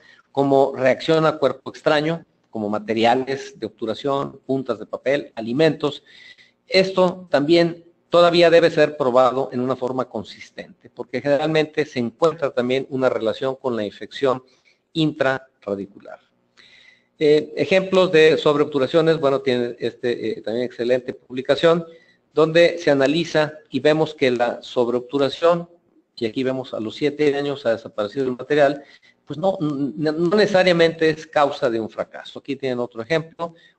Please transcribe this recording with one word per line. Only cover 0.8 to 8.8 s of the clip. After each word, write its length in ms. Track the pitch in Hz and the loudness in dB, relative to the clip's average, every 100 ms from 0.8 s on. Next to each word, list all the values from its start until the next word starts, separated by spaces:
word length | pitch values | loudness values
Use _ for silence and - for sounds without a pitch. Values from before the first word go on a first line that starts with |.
| 131 117 - 160 156 | 0 0 2 2 2
a 120 | - | 2
cuerpo 340 | 131 - - | -2 -2 -10
extraño, 540 | - 151 151 147 165 - _ _ | -6 0 0 0 -4 -10 _ _
como 200 | 113 104 | -8 -4
materiales 920 | 107 107 113 113 127 131 135 - - | -4 -4 0 2 2 0 -6 -10 -12
de 60 | 107 | -12
obturación, 720 | - 110 104 139 139 139 131 - | -8 -8 -6 -4 -4 -6 -10 -6
puntas 320 | 135 123 107 | -4 -4 -8
de 60 | 104 | -8
papel, 480 | 113 127 143 - - | -8 -2 -2 -4 -10
alimentos. 680 | 113 127 160 151 151 - - - - - _ _ _ | -6 0 0 0 -4 -8 -14 -20 -20 -20 _ _ _
Esto 600 | 185 190 190 185 180 - | 0 2 2 0 -2 -4
también 540 | 139 143 170 170 160 - _ _ | -2 2 2 2 -2 -16 _ _
todavía 400 | 170 175 170 170 | 2 4 6 6
debe 200 | 170 165 | 6 4
ser 280 | 160 | 4